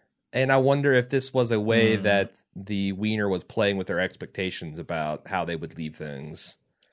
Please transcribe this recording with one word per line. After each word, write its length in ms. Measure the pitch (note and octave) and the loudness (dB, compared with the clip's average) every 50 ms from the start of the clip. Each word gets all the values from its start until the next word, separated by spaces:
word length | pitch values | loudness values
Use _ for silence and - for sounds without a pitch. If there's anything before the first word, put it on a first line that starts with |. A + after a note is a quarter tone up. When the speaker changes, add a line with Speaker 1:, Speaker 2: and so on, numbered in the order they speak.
| _ _ _ _ _ _ | _ _ _ _ _ _
Speaker 1:
and 180 | - B2 C3 C3 | -2 0 2 4
I 40 | C3+ C3+ | 4 4
wonder 340 | C3 C#3 C#3 C#3+ C#3 C#3+ | 6 4 4 4 4 4
if 160 | C3 B2+ B2 B2+ | 4 4 2 2
this 220 | C#3 C3+ C3 - | 0 -2 0 0
was 180 | - C3 B2 A2+ | 0 0 2 2
a 80 | A#2 G#2+ | 2 0
way 360 | G#2 A2 A2+ A2+ A2+ A2 A2 | 2 4 4 4 6 4 4
Speaker 2:
Hmm. 60 | G2+ | 2
Speaker 1:
that 320 | G2 G#2 G2+ G2 F#2+ - - _ _ _ - | 2 2 4 2 2 0 -6 _ _ _ -16
the 360 | F#2+ F#2+ G2+ G#2+ G2 G2 G2 | -14 -8 -4 -2 -2 -2 -2
wiener 360 | F#2+ F#2 G#2+ G#2+ A2 G#2+ G#2 G2+ | -2 -2 -2 -2 0 0 0 0
was 160 | F#2+ F2 - | 0 -2 -4
playing 320 | - - A#2 G#2+ G2+ G2+ F#2+ | -4 -2 0 2 2 2 0
with 80 | F#2 | -2
their 140 | - F2+ F2 | -2 -2 -2
expectations 800 | F#2 F#2+ - - F2 - - - F#2+ F#2 - - F2+ D#2+ D2+ E2 | -2 -4 -4 -10 -14 -12 -8 -6 -6 -6 -6 -8 -10 -10 -10 -10
about 500 | D#2+ - E2+ D#2+ D2+ D2+ D2+ - - - | -8 -6 -4 -4 -4 -4 -6 -6 -8 -6
how 160 | G2 F2+ F2 | -4 -4 -2
they 100 | E2+ E2+ | -4 -6
would 220 | D#2 D#2+ D#2 - E2 | -6 -8 -10 -10 -10
leave 180 | D#2+ D#2 D2+ | -10 -10 -10
things. 600 | - D#2 D2 C#2+ C2+ C#2+ D2+ D#2 - - - - _ _ _ _ _ _ _ | -10 -12 -12 -10 -12 -12 -12 -12 -12 -12 -14 -14 _ _ _ _ _ _ _